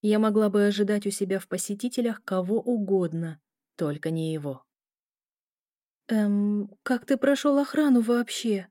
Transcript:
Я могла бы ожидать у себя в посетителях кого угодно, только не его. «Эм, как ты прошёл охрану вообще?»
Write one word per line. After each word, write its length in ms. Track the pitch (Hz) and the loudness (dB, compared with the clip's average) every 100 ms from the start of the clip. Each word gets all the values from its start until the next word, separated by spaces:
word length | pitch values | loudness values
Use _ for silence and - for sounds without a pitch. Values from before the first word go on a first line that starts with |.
Я 180 | 208 214 | 2 2
могла 300 | 220 208 214 | 4 2 2
бы 160 | 208 202 | 4 2
ожидать 420 | 202 202 208 202 | 2 0 0 -2
у 20 | |
себя 300 | 196 196 190 | -4 -2 -4
в 80 | - | -4
посетителях 760 | 185 - 202 247 254 233 214 | -8 -6 -6 -6 -2 -4 -4
кого 360 | - 190 180 220 | -4 -4 0 -2
угодно, 800 | 240 240 196 196 175 165 165 156 _ _ _ - | 0 -2 2 2 2 -2 -6 -10 _ _ _ -6
только 360 | 156 147 160 | -4 -4 -4
не 220 | 165 160 | -2 -2
его. 300 | 156 143 131 _ _ _ _ _ _ _ _ _ _ _ _ _ _ _ | -4 -6 -10 _ _ _ _ _ _ _ _ _ _ _ _ _ _ _
«Эм, 640 | 220 208 202 202 208 202 - | 0 2 2 2 0 -4 -10
как 220 | - 247 - | -4 -4 0
ты 120 | 269 | 0
прошёл 400 | 277 277 294 277 | 2 2 2 2
охрану 440 | 285 294 302 247 | 0 2 4 4
вообще?» 680 | 226 240 233 - 233 196 185 | 4 0 -2 -4 -2 -2 -4